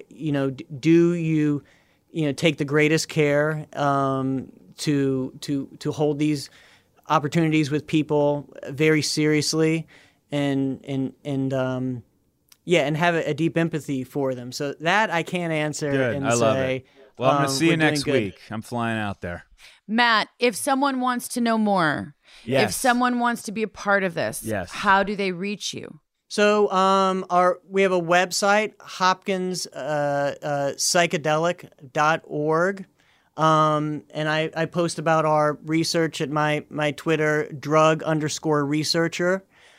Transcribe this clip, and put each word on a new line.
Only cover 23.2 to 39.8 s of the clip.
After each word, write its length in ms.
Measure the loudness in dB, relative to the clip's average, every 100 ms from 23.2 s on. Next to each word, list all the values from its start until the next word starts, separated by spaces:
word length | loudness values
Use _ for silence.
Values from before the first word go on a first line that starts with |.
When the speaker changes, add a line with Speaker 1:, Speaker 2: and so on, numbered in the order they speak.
| 0 -2
Speaker 3:
to 100 | -6
be 100 | -6
a 60 | -6
part 340 | -4 0 2
of 100 | 2 -2
this, 280 | -4 -4
Speaker 2:
Yes. 260 | -6 -6 -6
Speaker 3:
how 320 | -2 2 4
do 140 | 2 -2
they 160 | -4
reach 420 | -4 -6 -8 -8
you? 280 | -10 -14 -18 _ _ _
Speaker 1:
So, 420 | 2 4 4 2
um, 520 | 4 4 4 2 0 0
our, 300 | 2 4 2 -2
we 140 | 0
have 100 | 2
a 80 | 2
website, 720 | 2 2 2 0 2 2 0 -6
Hopkins, 840 | -16 0 2 2 -2 -4 -4 -6 -8
uh, 680 | -8 -4 -2 0 0 -2 -4
uh, 40 | -4 -2 -2 -2
psychedelic 960 | 0 2 2 0 0 0 0 -4 -10 _ -8
dot 280 | 0 2 0 -4
org. 600 | -4 0 2 0 -2 -12 _ _ _ _ 0
Um, 640 | 4 4 4 2 -2 -6 -10
and 140 | -6 -2
I, 220 | -2 -2 -4
I 100 | -4
post 340 | -2 -2 -2
about 240 | 0 2
our 300 | 4 2 2 -2
research 560 | -2 -2 0 0 0 -2
at 80 | -4
my, 360 | 0 0 -2 -4
my 220 | -4 -4
Twitter, 580 | -2 -2 0 2 0 -2 -8
drug 460 | 0 4 4 4
underscore 640 | 0 -2 -2 -4 -2 0 0
researcher. 800 | -2 0 0 0 0 0 -2 -4 _ -20 _